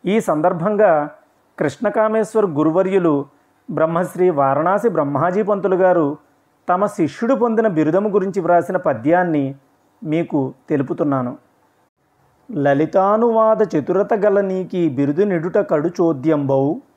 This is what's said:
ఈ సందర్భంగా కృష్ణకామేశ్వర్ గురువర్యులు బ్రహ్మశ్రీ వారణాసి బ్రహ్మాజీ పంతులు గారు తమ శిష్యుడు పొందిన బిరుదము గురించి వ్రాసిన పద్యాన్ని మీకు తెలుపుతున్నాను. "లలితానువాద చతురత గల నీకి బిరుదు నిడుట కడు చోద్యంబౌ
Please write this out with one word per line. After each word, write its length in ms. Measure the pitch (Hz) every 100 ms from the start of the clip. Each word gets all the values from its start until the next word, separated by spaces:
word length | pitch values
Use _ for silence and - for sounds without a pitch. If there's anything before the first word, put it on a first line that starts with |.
ఈ 140 | - 214
సందర్భంగా 880 | 185 151 175 180 190 208 214 156 147 - _ _ _ -
కృష్ణకామేశ్వర్ 840 | 156 - 208 254 220 220 208 220
గురువర్యులు 800 | 202 143 160 165 190 196 170 143 139 _ _ _ -
బ్రహ్మశ్రీ 580 | 151 160 165 180 170 185
వారణాసి 600 | 147 135 139 165 196 233
బ్రహ్మాజీ 540 | 160 143 139 170 190
పంతులు 320 | 208 202 175
గారు 420 | 180 185 180 143 147 _ _ _ _ -
తమ 160 | 180
శిష్యుడు 480 | 202 - 151 - 233
పొందిన 340 | 262 233 220 220
బిరుదము 420 | 156 151 180 208
గురించి 320 | 196 190 190
వ్రాసిన 360 | 175 175 165 185
పద్యాన్ని 800 | 170 123 127 175 180 151 135 139 _ _ _ _
మీకు 500 | 156 160 165 151 131 - -
తెలుపుతున్నాను. 680 | 147 135 170 151 139 123 147 _ _ _ _ _ _ _ _ _ _ -
"లలితానువాద 1080 | 202 139 143 156 190 190 220 240 220 220 220
చతురత 520 | 202 156 120 262 208
గల 280 | 220 208 196
నీకి 480 | 196 190 180 180 165
బిరుదు 340 | 131 139 147
నిడుట 340 | 208 175 175 208
కడు 300 | 202 156 165
చోద్యంబౌ 880 | - 170 143 151 151 139 135 139 226 _